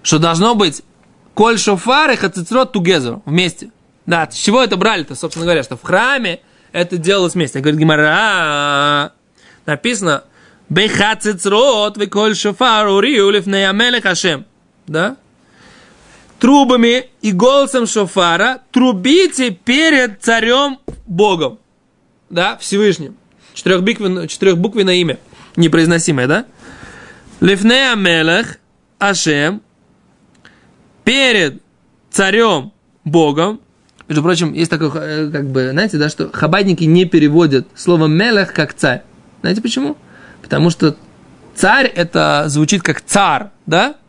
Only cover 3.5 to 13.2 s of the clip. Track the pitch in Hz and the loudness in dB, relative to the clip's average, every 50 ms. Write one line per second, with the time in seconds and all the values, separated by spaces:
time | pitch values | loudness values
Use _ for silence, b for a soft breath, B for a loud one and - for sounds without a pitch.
3.5 | - - - - _ _ _ _ _ _ _ - 175 165 160 - - - - - | -4 -10 -20 -20 _ _ _ _ _ _ _ -2 -2 -2 -2 -4 -6 -4 -2 2
4.5 | 202 254 254 - - 180 190 226 220 180 147 - 139 - - 160 - 165 165 175 | 2 2 2 0 0 0 0 0 0 -2 -6 -8 -10 -10 -10 -10 -8 -6 -2 0
5.5 | 175 156 123 - 131 120 - - 180 190 226 262 285 262 233 185 170 - b b | 0 0 -2 -6 -10 -12 -6 -2 0 0 0 0 -2 -2 -2 -6 -6 -8 b b
6.5 | b b b b b 170 175 175 185 175 156 180 196 196 180 165 - 185 160 131 | b b b b b -4 -4 -2 -4 -4 -2 0 0 0 0 -2 0 -2 -4 -2
7.5 | - 139 135 151 151 156 156 160 156 151 151 151 160 190 220 220 202 180 165 151 | -4 -2 0 0 0 2 2 2 4 4 2 2 2 2 0 0 0 -2 -2 -2
8.5 | 147 147 143 143 143 143 143 147 147 143 143 - _ _ _ _ b b b b | -2 -2 -2 -2 0 0 0 0 0 0 -2 -6 _ _ _ _ b b b b
9.5 | b b b - 151 139 - 233 247 202 196 165 143 139 - b b b b b | b b b -6 -6 -4 -2 -4 -4 -2 -2 -2 -2 -2 -4 b b b b b
10.5 | b b b _ 151 180 208 214 - - 202 214 220 - - 208 208 170 - 196 | b b b _ 0 0 0 0 0 0 0 0 -2 -2 -4 -4 -4 -2 -2 0
11.5 | 196 220 254 285 247 214 208 214 208 208 208 202 - 202 214 220 214 - - 208 | 2 2 2 2 2 0 -2 -4 -4 -6 -8 -4 -2 0 0 0 0 0 -2 -4
12.5 | 202 - 254 247 226 214 214 202 196 196 208 262 302 220 | -2 0 0 2 2 2 2 2 2 2 2 2 2 2